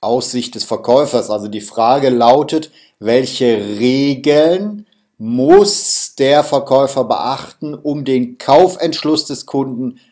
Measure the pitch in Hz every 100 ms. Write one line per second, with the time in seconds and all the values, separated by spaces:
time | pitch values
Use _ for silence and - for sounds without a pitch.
0 | 110 123 - 123 117 110 - 107 - 131
1 | 139 123 107 107 104 104 - - 113 139
2 | 135 123 117 139 143 160 156 _ _ _
3 | 104 123 131 - 123 110 101 104 123 135
4 | 143 131 147 147 160 185 208 208 - _
5 | _ _ 110 123 139 196 202 - - -
6 | - - 135 147 147 139 - 135 135 135
7 | 113 98 113 135 - - 151 147 147 147
8 | 131 127 120 - - 147 180 - 165 -
9 | 151 156 - 135 - 139 135 120 127 -
10 | _